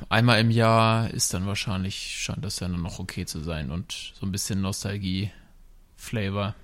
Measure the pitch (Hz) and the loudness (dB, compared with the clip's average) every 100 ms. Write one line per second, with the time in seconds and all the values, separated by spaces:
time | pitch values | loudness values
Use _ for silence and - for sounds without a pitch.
0 | - 110 120 110 113 113 113 113 113 113 | 0 4 6 6 6 6 6 6 6 4
1 | 113 - - 90 98 98 - 95 95 - | 0 0 -2 -2 -2 -4 -4 -2 -2 -4
2 | - - - 104 104 - - 87 85 - | -8 -6 -6 -6 -6 -6 -4 -4 -4 -6
3 | 92 - 90 - 78 80 69 80 - - | -8 -6 -6 -6 -6 -4 -4 -6 -6 -10
4 | - - 98 98 - 98 95 98 101 101 | -12 -8 -6 -4 -2 -2 -2 -4 -4 -4
5 | 95 92 98 - - - - - _ - | -2 -2 -4 -8 -20 -20 -20 -20 _ -18
6 | - 120 98 98 101 - | -8 -4 -2 -2 -4 -6